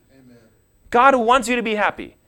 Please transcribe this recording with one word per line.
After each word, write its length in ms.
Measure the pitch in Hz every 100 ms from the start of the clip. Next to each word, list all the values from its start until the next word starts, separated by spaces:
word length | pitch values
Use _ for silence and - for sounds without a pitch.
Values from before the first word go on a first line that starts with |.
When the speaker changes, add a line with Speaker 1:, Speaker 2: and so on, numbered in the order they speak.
| _
Speaker 1:
Amen. 260 | _ _ - _ _ _ _ _
Speaker 2:
God 260 | 240 269 262
wants 320 | 226 262 220
you 80 | 247
to 60 |
be 120 | 226
happy. 420 | 208 185 - 67 _